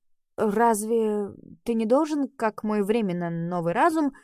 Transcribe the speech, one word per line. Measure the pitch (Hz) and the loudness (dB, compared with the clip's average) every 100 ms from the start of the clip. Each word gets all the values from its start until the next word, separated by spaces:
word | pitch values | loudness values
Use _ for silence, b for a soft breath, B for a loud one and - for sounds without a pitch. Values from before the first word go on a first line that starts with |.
| _ _ _ - | _ _ _ -2
«Разве | 220 202 233 208 220 233 220 208 202 - - - | 0 2 2 2 0 0 0 -2 -4 -10 -20 -10
ты | - | -4
не | 226 220 | -2 2
должен, | 262 311 302 262 | 2 2 -2 -4
как | - 220 - | -2 -4 -2
мой | 214 214 | -2 0
временно | 196 233 202 175 175 | 0 0 0 -2 -4
новый | 170 170 175 170 | -4 -4 -2 -2
разум, | 190 330 320 294 - | 2 2 2 0 -4